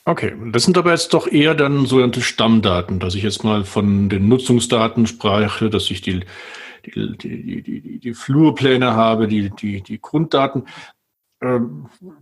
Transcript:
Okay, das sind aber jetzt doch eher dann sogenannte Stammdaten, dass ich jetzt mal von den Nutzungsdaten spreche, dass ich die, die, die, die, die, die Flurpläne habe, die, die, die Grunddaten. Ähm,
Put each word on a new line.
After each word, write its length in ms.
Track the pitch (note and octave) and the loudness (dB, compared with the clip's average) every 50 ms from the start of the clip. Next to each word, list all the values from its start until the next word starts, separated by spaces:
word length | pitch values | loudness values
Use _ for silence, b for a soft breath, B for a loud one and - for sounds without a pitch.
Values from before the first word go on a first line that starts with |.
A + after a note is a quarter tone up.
| - | -4
Okay, 280 | D#3+ E3+ - - - - - A2 A#2 A2 | -4 -2 -2 -2 -6 -6 -8 -8 -4 -2
das 100 | A#2 - | 0 2
sind 160 | F#3+ F3 F3+ | 2 2 4
aber 140 | E3 F3 E3+ | 4 2 2
jetzt 200 | E3 - - - | 2 2 2 0
doch 140 | D#3+ - | 0 2
eher 280 | - - D3+ D3 D#3 D#3+ | 2 2 4 4 4 4
dann 300 | D3 C#3+ C#3 C#3+ C#3 C3+ | 2 2 2 2 2 2
sogenannte 380 | A#2+ C3 C3 B2 B2 A#2 B2+ A#2 | 2 4 4 4 4 2 -2 -4
Stammdaten, 760 | - - - A2+ A2+ A2+ A2 G2 G2+ F2+ F2 F2+ - F#2 F#2 | -4 -2 0 2 4 4 4 4 2 0 0 -2 -2 -4 -4
dass 160 | F#2 F#2 F2+ | -4 -4 -4
ich 80 | G2+ G2+ | -2 -4
jetzt 220 | G#2+ G2 - - | -4 -4 -2 -2
mal 200 | A2 G#2+ G#2 G2 | 0 0 0 -2
von 440 | G2 - G#2+ G2+ G2+ G2+ G2+ G2+ G2 | -4 -2 0 0 2 2 2 2 0
den 180 | G2+ F#2+ G2 | 0 2 2
Nutzungsdaten 800 | G#2 B2 C3 C3 - B2 A#2+ A#2 - B2 A2+ A2 A2+ - B2 A2+ | 4 2 2 2 2 2 2 2 2 2 2 2 2 2 2 0
spreche, 600 | G#2+ - - - G#2 G2 G#2 G#2+ G2+ - - A2 A2 | 0 0 -2 -2 0 2 2 2 0 -2 -2 -2 0
dass 220 | G2+ G2 - - | 0 0 -2 -2
ich 100 | F#2 F2+ | -6 -6
die, 240 | - - F#2 F#2 F#2 B B B B B B B B B B B B | -6 -6 -6 -6 -6 B B B B B B B B B B B B
die, 320 | - - - G#1+ - - - | -14 -8 -8 -6 -8 -8 -10
die, 440 | - - - - - - - - - | -12 -12 -12 -10 -10 -10 -10 -10 -10
die, 180 | - - - - | -10 -12 -12 -12
die, 160 | - - - | -14 -16 -14
die 160 | - B2 A#2 | -12 -12 -12
Flurpläne 800 | - - - C#3 D3 D#3+ D3+ C3 - C3+ C3+ B2+ B2 B2+ B2 A2 | -10 -4 0 2 4 4 4 4 2 2 2 4 4 2 2 2
habe, 340 | A2+ A2+ A2+ A2+ A2 A2+ G2+ | 2 2 2 2 2 0 0
die, 220 | G#2+ G#2+ G2+ G2 | 0 0 -2 -4
die, 320 | G#2 - - G#2 G2+ G2 F#2+ | -6 -8 -8 -8 -6 -8 -8
die 180 | - A2 A2 | -10 -14 -14
Grunddaten. 680 | - - - D3+ E3 D#3+ - C#3 C3+ C3+ - C3 A#2+ B B B B B B B _ _ _ _ _ _ _ - B2+ | -8 -4 -2 -2 -2 0 0 0 0 0 -2 -4 -8 B B B B B B B _ _ _ _ _ _ _ -8 -4
Ähm, 480 | B2+ B2+ A#2+ A#2 A#2 D3 D3+ C#3+ - _ _ F3+ F3+ - - | -2 0 0 -2 -4 -8 -12 -16 -18 _ _ -20 -20 -20 -14